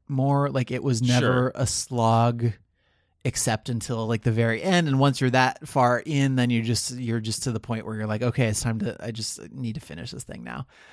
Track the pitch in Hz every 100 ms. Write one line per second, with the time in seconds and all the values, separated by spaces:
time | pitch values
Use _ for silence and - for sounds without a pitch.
0 | - 135 135 139 143 135 117 127 139 117
1 | 123 123 123 127 127 - 98 - - 123
2 | 113 117 117 120 117 - _ _ _ _
3 | _ _ 123 - - 110 - 117 - 113
4 | 113 113 120 110 117 113 185 175 160 131
5 | 139 131 127 127 127 - 147 139 123 120
6 | - 143 139 131 120 117 113 113 - 123
7 | 120 113 110 110 123 110 - 113 107 110
8 | 107 107 120 127 117 104 117 110 135 -
9 | 113 110 107 - - - 120 107 - 80
10 | 123 - - - - 60 131 _ -